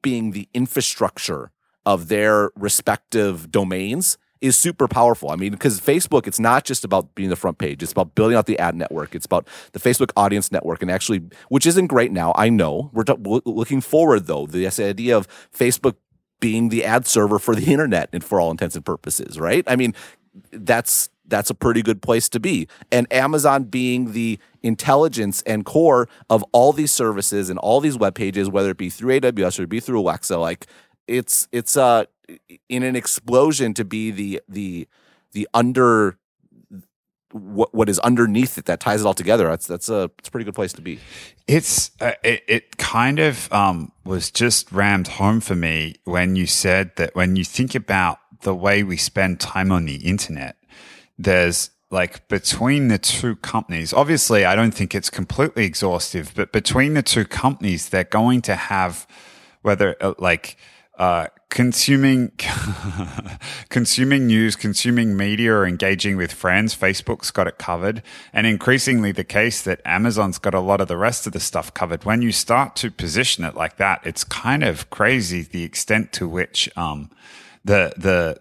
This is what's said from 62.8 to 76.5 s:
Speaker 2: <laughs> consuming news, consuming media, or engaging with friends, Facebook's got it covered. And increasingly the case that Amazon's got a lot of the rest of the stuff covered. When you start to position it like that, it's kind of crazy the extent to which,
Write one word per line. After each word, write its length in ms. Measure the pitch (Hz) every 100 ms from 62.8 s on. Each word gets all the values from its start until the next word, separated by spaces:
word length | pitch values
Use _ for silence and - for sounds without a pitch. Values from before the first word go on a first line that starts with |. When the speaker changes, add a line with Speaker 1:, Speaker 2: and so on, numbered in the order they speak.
| 98 87
Speaker 2:
<laughs> 720 | 87 - 87 - - - -
consuming 580 | 127 117 - 135 139 123
news, 300 | 110 113 -
consuming 600 | 107 95 123 120 113 98
media, 360 | 101 107 117
or 140 | 107 90
engaging 500 | 90 95 95 101 95
with 160 | 85
friends, 420 | - 92 95 110
Facebook's 560 | - 95 95 - - -
got 160 | - 85
it 100 | -
covered. 440 | - 85 98 113 - - -
And 140 | - 113
increasingly 640 | 104 123 131 135 120 101
the 120 | 98
case 380 | 87 101 117 -
that 180 | 95 87
Amazon's 540 | - 90 117 107 98 -
got 160 | 101
a 60 | 92
lot 200 | 92 98
of 80 | 92
the 80 | 87
rest 300 | 110 117 104
of 60 |
the 80 | -
stuff 320 | - 82 -
covered. 320 | - 87 82
When 160 | 101 117
you 120 | 117
start 420 | - - 120 135 -
to 140 | 120
position 540 | - 85 92 131 -
it 100 | 82
like 220 | - 82 -
that, 240 | 98 90
it's 200 | 85 -
kind 400 | - - 117 147
of 260 | 120 76 -
crazy 520 | - 107 131 87 87
the 200 | 78 90
extent 500 | 85 - - 110 -
to 120 | - 87
which, 420 | 87 -